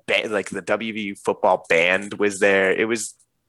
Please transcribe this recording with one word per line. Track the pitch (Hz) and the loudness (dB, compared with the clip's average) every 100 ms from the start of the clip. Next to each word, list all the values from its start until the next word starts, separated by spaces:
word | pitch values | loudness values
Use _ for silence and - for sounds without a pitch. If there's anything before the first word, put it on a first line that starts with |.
| - | -2
ba-, | 104 113 | -2 0
like, | 104 95 | -4 -4
the | 101 | -8
W | 87 147 113 | -4 -4 -4
V | 107 | -8
U | 101 | -8
football | 98 - 101 104 92 - | -6 -6 0 2 0 2
band | 85 87 95 101 | 2 4 2 -2
was | 104 104 98 | -2 -2 2
there. | 101 98 95 | 2 4 4
It | - 110 | 2 0
was | 117 - - _ _ | -2 -6 -14 _ _